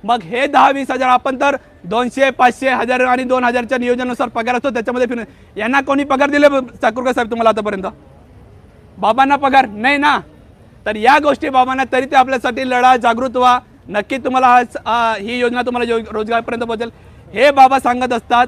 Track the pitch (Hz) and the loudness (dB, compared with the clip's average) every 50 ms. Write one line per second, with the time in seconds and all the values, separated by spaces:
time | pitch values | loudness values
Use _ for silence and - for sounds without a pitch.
0 | - 214 240 240 165 160 233 240 277 285 285 262 - 285 277 277 269 254 262 254 | 0 -2 -2 -2 -2 -6 -4 -4 -2 0 2 4 4 4 2 -2 -4 -4 -4 -2
1 | 262 254 254 247 - 277 262 247 277 285 285 - - - _ - - 175 202 233 | 2 2 2 2 0 -2 -2 0 0 0 0 -2 -8 -18 _ -20 -10 -4 -4 -2
2 | 247 240 - 269 269 269 254 - 254 247 - - 269 262 247 233 240 240 254 254 | -2 -4 0 0 0 0 2 2 2 2 2 0 -2 -2 -2 -2 -2 -2 0 0
3 | 254 254 247 254 262 247 254 254 254 240 240 247 240 214 262 247 247 247 247 240 | 2 0 0 -2 0 0 0 0 0 0 -2 -2 -4 -2 -4 -2 0 -2 -2 -2
4 | 254 247 247 - 269 233 - 233 220 233 247 240 - 277 214 240 220 247 247 247 | -2 -6 -4 -4 -6 -4 -4 -6 -4 -2 -2 -2 -2 -2 -4 -4 -6 -4 -2 -2
5 | 247 240 254 233 214 - - - - - _ 185 214 233 262 277 269 277 277 277 | -2 -2 -2 -8 -10 -12 -16 -20 -20 -16 _ -8 -4 -2 -2 -2 -2 0 -2 -2
6 | 285 285 269 254 285 285 285 285 294 285 285 269 254 233 - - - 226 214 254 | 0 -2 0 0 0 0 2 4 4 4 4 2 -4 -6 -10 -2 -2 -2 -2 0
7 | 247 254 247 254 240 214 233 226 233 226 214 - 208 208 208 196 185 190 - - | -4 -2 -2 -2 -4 -4 -4 0 2 2 2 0 -4 -4 -6 -6 -8 -10 -12 -14
8 | _ - - - - - - - - - - - - - _ - - - - - | _ -20 -20 -20 -20 -20 -20 -20 -20 -20 -20 -20 -20 -20 _ -20 -20 -20 -10 -2
9 | 196 208 226 254 269 269 285 277 285 269 262 269 254 220 202 208 220 269 285 285 | 0 0 2 2 2 2 2 0 0 2 4 4 2 2 -4 -4 -2 0 0 2
10 | 277 294 269 196 - - - - - _ - _ - - - - - 202 214 214 | 2 0 0 0 -4 -10 -20 -20 -20 _ -20 _ -20 -20 -20 -10 -8 -8 -6 0
11 | 214 247 285 302 294 294 269 - 311 294 262 262 254 262 262 262 269 - - 254 | 2 4 4 4 2 0 -2 -2 -4 0 2 2 2 2 0 -4 -2 0 0 -2
12 | 269 269 311 269 254 262 262 247 - 254 233 247 262 254 247 247 247 254 254 247 | -2 2 2 2 2 2 0 -2 -2 -4 -4 -4 -4 -2 0 2 4 4 4 4
13 | 214 240 233 226 262 262 220 254 247 247 247 247 - _ - _ _ - 180 208 | 2 0 0 0 -4 -4 -2 2 2 2 2 2 -2 _ -20 _ _ -6 -6 -6
14 | 202 _ 269 262 262 269 254 254 262 247 247 247 247 233 - - - - 220 240 | -4 _ -8 -6 -4 -2 0 2 4 6 4 4 2 0 -8 -10 -4 -2 -2 0
15 | 233 226 220 202 196 226 247 247 247 240 240 247 240 254 247 240 240 233 233 226 | 0 -2 -2 -4 -6 -8 -4 -2 -2 -2 -2 -2 -4 -4 -4 -4 -2 -2 -2 -4
16 | 220 214 214 214 214 220 233 226 233 - 240 233 240 226 233 214 240 165 - - | -4 -4 -6 -6 -4 -2 -2 -2 -2 -4 -6 -6 -6 -6 -6 -6 -6 -10 -10 -18
17 | - - - - - - - 196 262 294 277 277 262 262 269 262 - 262 247 247 | -20 -20 -20 -20 -20 -12 -2 2 2 4 6 6 6 6 6 0 0 -2 -2 -2
18 | 254 247 247 226 - - 240 233 247 | -2 -4 -4 -6 -2 0 0 0 0